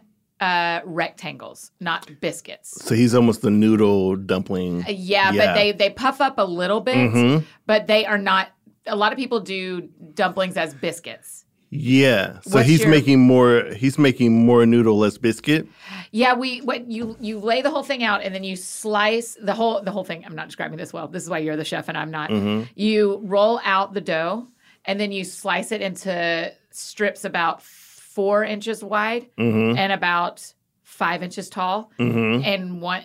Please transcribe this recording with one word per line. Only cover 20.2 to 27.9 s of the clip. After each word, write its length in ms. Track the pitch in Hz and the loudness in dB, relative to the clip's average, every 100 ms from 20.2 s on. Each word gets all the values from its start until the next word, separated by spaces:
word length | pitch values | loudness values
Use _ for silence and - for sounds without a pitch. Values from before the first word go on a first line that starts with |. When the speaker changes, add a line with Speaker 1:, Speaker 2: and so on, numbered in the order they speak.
Speaker 1:
I'm 100 | - | -12
not 120 | 156 160 | -14 -12
describing 300 | - 160 160 | -10 -10 -10
this 140 | 156 | -12
well. 160 | 170 151 | -12 -12
This 140 | 175 | -12
is 40 | 156 | -8
why 80 | 170 | -6
you're 180 | 156 151 | -4 -4
the 80 | |
chef 240 | 156 165 151 | -6 -8 -6
and 100 | 156 | -8
I'm 120 | 156 | -8
not. 200 | 156 151 | -8 -8
Speaker 2:
Mm-hmm. 340 | 214 202 214 123 | -4 -4 -4 -6
Speaker 1:
You 460 | - 214 214 208 202 | -4 0 2 0 -2
roll 380 | 208 202 214 233 | -2 2 2 2
out 280 | - 190 196 | 0 0 0
the 80 | 196 | -6
dough 460 | 175 160 170 220 247 _ _ _ - | -4 -2 -2 -6 -10 _ _ _ -8
and 120 | 202 | -4
then 140 | 208 | -4
you 120 | 196 | -6
slice 460 | 185 - 190 180 - | -8 -8 -4 -4 -4
it 100 | 214 | -6
into 720 | 190 180 190 175 170 165 170 - _ | -6 -8 -6 -4 -2 -4 -6 -12 _
strips 540 | - - - 202 185 | -18 -16 -4 -4 -4
about 380 | 196 180 165 - | -6 -2 -2 -4
four 800 | - - - | -12 -20 -20